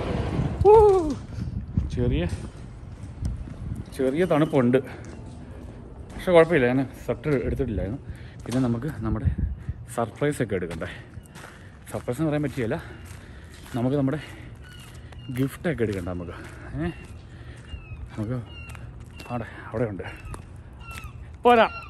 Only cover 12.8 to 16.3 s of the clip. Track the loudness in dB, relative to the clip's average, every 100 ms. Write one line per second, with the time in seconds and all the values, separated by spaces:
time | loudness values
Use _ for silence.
12.8 | -4 -12 -14 -16 -16 -16 -18 -18 -8 -2
13.8 | 2 4 2 0 -6 -14 -16 -16 -16 -16
14.8 | -16 -16 -16 -14 -8 -2 -2 -2 -4 0
15.8 | 0 0 -4 -6 -8